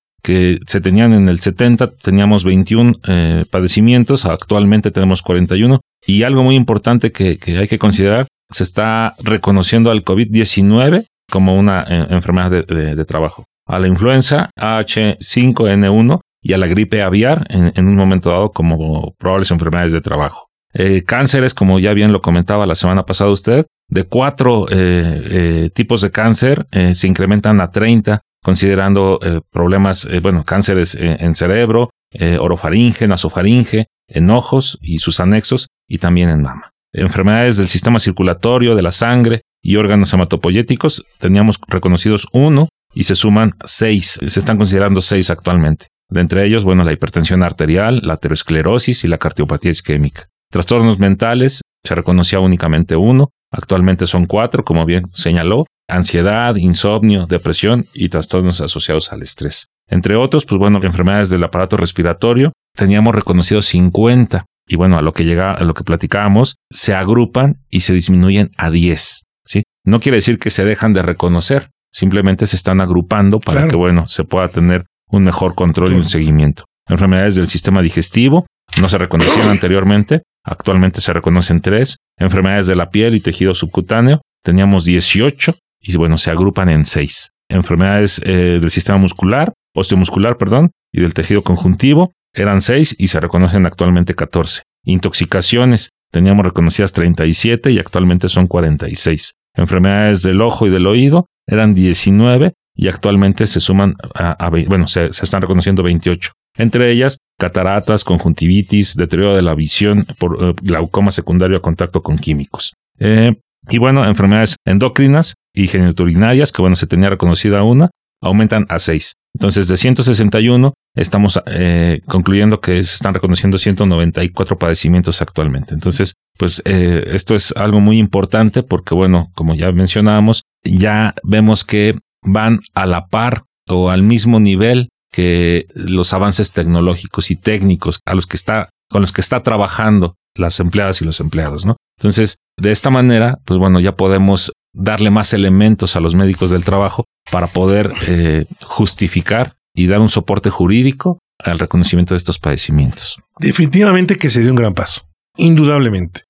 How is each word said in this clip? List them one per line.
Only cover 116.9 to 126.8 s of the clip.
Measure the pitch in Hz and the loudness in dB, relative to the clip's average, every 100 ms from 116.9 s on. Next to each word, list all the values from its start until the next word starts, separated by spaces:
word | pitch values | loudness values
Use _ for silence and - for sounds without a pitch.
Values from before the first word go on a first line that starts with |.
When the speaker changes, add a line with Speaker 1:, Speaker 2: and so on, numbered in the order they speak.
| 87 98 | 0 0
Speaker 1:
reconocida | 95 87 82 104 101 | 0 0 0 0 2
una, | 107 127 175 - _ _ | 4 4 2 -2 _ _
aumentan | 92 98 110 107 - | -2 2 2 0 -2
a | 82 | -2
seis. | - 80 - - _ - | -2 -2 -4 -12 _ -4
Entonces, | 101 95 90 | -2 0 0
de | 92 | 0
ciento | 127 127 | 2 2
sesenta | 123 110 104 113 | 2 2 2 2
y | 113 | 2
uno, | 123 135 - _ - | 2 2 -2 _ -6
estamos, | 92 104 101 - - | -2 0 0 0 -4
eh, | 80 90 85 85 78 - | -2 0 2 0 -2 -2
concluyendo | 92 92 98 104 107 | -2 0 2 2 0
que | - 90 | -2 -2
se | 87 - | -2 -4
están | 101 | -4
reconociendo | 92 90 90 98 95 | -2 -2 0 0 0
ciento | - 95 101 | 0 0 0
noventa | 85 85 87 | 2 0 -2
y | 90 | -4
cuatro | 90 95 92 | -4 -4 -2
padecimientos | 85 82 80 90 87 - | -2 -2 0 0 0 -4
actualmente. | 78 - 78 67 - 78 | -6 -4 -4 -4 -8 -6
Entonces, | 92 80 95 - _ - | -4 -2 -4 -6 _ -6
pues, | 90 - - | -6 -4 -2
eh, | 95 | 0